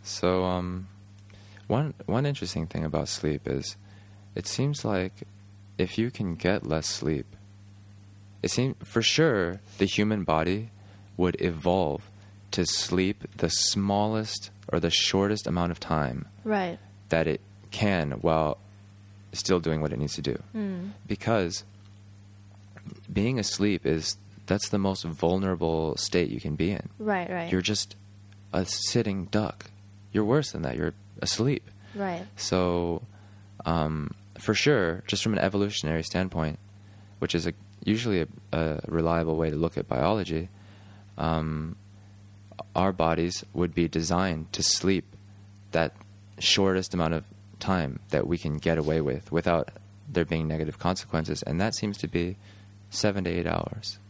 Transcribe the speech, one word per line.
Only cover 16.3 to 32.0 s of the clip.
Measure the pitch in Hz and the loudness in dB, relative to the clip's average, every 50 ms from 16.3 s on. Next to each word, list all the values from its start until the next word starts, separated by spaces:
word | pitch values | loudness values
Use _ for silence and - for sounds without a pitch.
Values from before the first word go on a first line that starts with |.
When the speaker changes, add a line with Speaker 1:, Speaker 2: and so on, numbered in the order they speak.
| - - - | -16 -10 -4
Speaker 2:
Right. | 220 214 196 185 175 175 - - - - - - - | -2 0 0 0 -4 -6 -10 -14 -20 -20 -20 -2 0
Speaker 1:
that | - 82 - | 2 2 4
it | - - - - - - - - - | 2 0 -2 -6 -14 -20 -18 -16 -12
can | - - 107 104 98 87 76 71 67 - | -4 0 2 2 4 2 0 -2 -4 0
while | - 85 80 80 78 76 - - - - - - - - - - - - - - - - - | 2 2 4 4 2 2 -2 -4 -10 -20 -20 -20 -20 -20 -20 -20 -20 -20 -20 -20 -18 -12 -10
still | - - - 95 87 | -6 2 2 2 4
doing | 80 80 80 78 | 4 2 0 2
what | 78 73 71 | 0 -2 0
it | 62 | -2
needs | 76 73 - | -2 -4 -4
to | - - | -4 -4
do. | 69 60 - - - - | -4 -4 -4 -8 -10 -8
Speaker 2:
う | 220 | -6
ん。 | 208 196 190 175 180 202 202 - - | -6 -4 -6 -6 -8 -10 -12 -14 -6
Speaker 1:
Because | - 214 - - - 113 107 92 85 92 - - - - - - - - - - - - - - - - - - - - - - - - - - - - - - - | -6 -6 -4 0 0 2 2 2 0 -4 -6 -10 -14 -20 -20 -20 -20 -20 -20 -20 -20 -20 -20 -20 -20 -20 -20 -20 -20 -20 -20 -20 -20 -20 -18 -18 -18 -18 -16 -12 -4
being | 92 101 101 117 131 120 | 0 2 2 2 2 0
asleep | 98 - - - 98 104 98 80 - | 0 -2 0 2 4 4 4 2 2
is, | 67 80 80 76 - - - - - - - - | 2 2 2 0 -4 -6 -6 -10 -20 -20 -20 -2
that's | - 92 104 - - | 0 0 0 2 0
the | - 101 | 0 2
most | 98 98 95 - - | 2 2 0 0 -4
vulnerable | 85 80 - - 82 90 95 98 95 92 80 85 82 82 80 80 78 - | -6 -2 2 4 4 4 4 2 0 0 0 0 0 2 0 0 -2 -2
state | - - - - 90 85 53 | -2 -4 0 2 2 2 0
you | 55 60 | -2 -6
can | - 76 73 | -4 -6 -2
be | 73 80 90 | 0 0 0
in. | 104 - - - - - | 0 -2 -6 -10 -12 -6
Speaker 2:
Right, | 214 214 202 185 175 - | -4 -2 -2 -2 -2 -4
right. | 180 175 - 170 | -6 -6 -2 0
Speaker 1:
You're | - 92 | 0 0
just | 90 107 107 98 - - - - - - - - - - - - - - | 2 0 -2 -2 -2 -6 -10 -20 -20 -20 -20 -20 -20 -20 -20 -20 -12 -2
a | - 82 92 | -2 -2 0
sitting | - - - - - - 123 110 104 95 98 85 | 0 -2 -2 -2 0 2 2 0 0 -2 -4 -4
duck. | - - 104 107 - - - - - - - - - - - - - | 0 0 0 0 0 -6 -10 -18 -20 -20 -20 -20 -20 -20 -20 -18 -2
You're | - 104 107 | 0 0 2
worse | 104 127 151 143 - | 4 2 2 0 -2
than | - - 82 | -6 -4 -4
that. | 67 60 | -4 -2
You're | 65 80 82 - - - - - - | -2 -2 -2 -4 -6 -20 -20 -12 -6
asleep. | - - - - 113 139 143 - - - - - - - - | -4 -2 0 2 2 0 0 -2 -6 -12 -20 -20 -20 -14 -8
Speaker 2:
Right. | 202 | -6